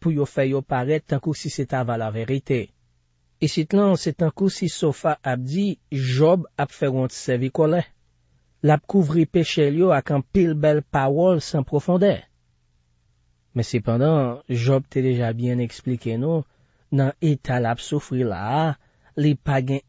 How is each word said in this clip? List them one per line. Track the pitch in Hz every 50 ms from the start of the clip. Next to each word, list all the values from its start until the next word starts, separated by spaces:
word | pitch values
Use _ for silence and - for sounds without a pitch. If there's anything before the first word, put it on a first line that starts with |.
pou | - 170
yo | 156 143 143
fè | - - 147 135 135
yo | 135 135 127
parèt | - 143 127 123 139 156 151 -
tankou | - 151 135 - 165 147 -
si | - 147 -
se | - 135 -
ta | 139 127 123
va | 117 117 113
laverite. | 113 107 104 113 113 110 135 139 - - 135 117 98 - _ _ _ _ _ _ _ _ _ _ _ _ _ -
Isit | 165 143 - 165 156 - 202
lan, | 202 208 196 180 -
se | - 165 139
tankou | - 170 156 - - 196 190
si | - - 190 160
Sofa | - - 175 151 135 - - 160 147 -
ap | - 135 123 123 127
di, | 131 147 190 202 202 156 _ _ -
Job | 147 135 131 127 127 135 156 160 180 185 151 - - -
ap | 143 - -
fè | - 151 139
yon | 131 131 131 127
ti | - -
sèvi | - 143 127 120 131 131 -
kòlè. | - 156 156 170 175 - - _ _ _ _ _ _ _ _ _ _ _ _ _ -
L | - 151 151
ap | 147 _ -
kouvri | - 196 170 143 156 170 160
peche | - - 175 156 - - 165 147 143 143
yo | 165 185 185 151
ak | 135 - - 147
anpil | 139 - _ - 196 175 165 156
bèl | 151 151 151 151 151
pawòl | - - - 143 135 135 139 156 175 185 180 151
san | - - - 147 135
pwofondè. | - 147 143 - 180 175 180 202 202 127 82 - _ _ _ _ _ _ _ _ _ _ _ _ _ _ _ _ _ _ _ _ _ _ _ _ _ -
Men | 123 110 -
sepandan, | - 117 - 120 117 120 135 156 165 147 131 120 120 139 - -
Job | 123 117 117 135 139 135 135 -
te | - 135 127
deja | 131 123 120 120 113 113
byen | 117 120 123 123 123
eksplike | 120 117 - - - 127 127 117 - 117 113 117
nou, | 135 160 165 156 - _ _ _ _ _ _ _ _ -
nan | 143 135 135 135 - -
eta | 170 156 143 - - - 127 123
l | 120 113
ap | 117 -
soufri | - - 147 147 - - 131 127 123
la, | 113 92 87 101 110 131 151 160 160 139 _ _ _ _ _ _ _ -
li | 147 147 151 143
pa | - - 147 139 135
gen | 127 135 135 139 _